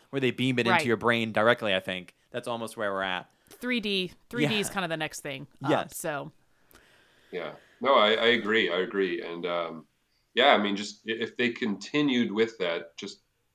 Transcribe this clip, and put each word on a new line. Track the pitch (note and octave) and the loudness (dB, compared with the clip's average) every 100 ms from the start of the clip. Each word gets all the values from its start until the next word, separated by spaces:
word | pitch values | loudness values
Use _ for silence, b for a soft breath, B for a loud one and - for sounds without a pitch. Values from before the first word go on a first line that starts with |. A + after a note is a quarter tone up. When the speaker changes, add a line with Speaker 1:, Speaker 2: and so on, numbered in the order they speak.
| _ | _
Speaker 1:
where | C3+ | -2
they | B2 | 0
beam | A#2+ C3 B2 | 0 0 2
it | A#2 | 2
into | |
Speaker 2:
Right. | F3 C3+ | 2 2
Speaker 1:
your | G#2+ | 2
brain | A2+ A#2 A2 | 2 2 0
directly, | G#2+ A2+ A#2+ G#2+ F#2+ | 4 4 4 2 0
I | |
think. | F#2+ F#2 F2+ _ _ | -2 -6 -10 _ _
That's | B2 B2 | -10 -8
almost | A#2 A2+ A#2 | -8 -8 -4
where | G#2 | -4
we're | G2 | -2
at. | F#2+ F2+ - _ _ | -2 -4 -8 _ _
Speaker 2:
Three | - B3 A#3+ | -10 -4 -2
D, | G#3 G3 F#3 - _ | 0 -2 -4 -10 _
three | A#3 C#3+ | -2 0
D | G#3+ | 0
is | - | -2
Speaker 1:
Yeah. | |
Speaker 2:
kinda | G3 E3+ | -4 -4
the | D#3+ | -4
next | D3+ - | -6 -8
thing | D3 C3+ C#3+ _ | -10 -12 -14 _
up, | C#3+ | 0
Speaker 1:
Yes. | B2 - - | 0 -2 -8
Speaker 2:
so. | E3 C#3+ D3+ - _ b b b b b b b _ | -8 -8 -10 -16 _ b b b b b b b _
Speaker 3:
Yeah. | F2+ D#2+ - _ _ | -10 -10 -12 _ _
No, | B2+ C3 | 4 6
I, | G#2+ | 6
I | A2 A#2 | 6 4
agree. | A#2+ G#2 A2 F2+ | 4 2 2 2
I | F2+ | 0
agree. | F2+ G2 F#2 F2 | 0 0 0 -2
And, | F2 E2+ F2 | -6 -6 -4
um, | F2 E2 D#2+ - _ _ _ _ | -2 -4 -8 -18 _ _ _ _
yeah, | A#2 C#3 | 2 6
I | G#2+ | 6
mean, | G2+ G2 | 2 -4
just | G#2+ - G#2+ | -8 -10 -8
i-, | |
if | A2+ G#2+ - | -6 -6 -2
they | B2 | -2
continued | - A#2 F#2+ - D3 C#3+ B2 G#2+ | -2 -4 -6 -4 -2 2 2 0
with | G#2 A2+ - | 0 -2 -2
that, | F2 E2+ - - | -4 -4 -8 -14
just, | G2 - _ _ _ | -14 -16 _ _ _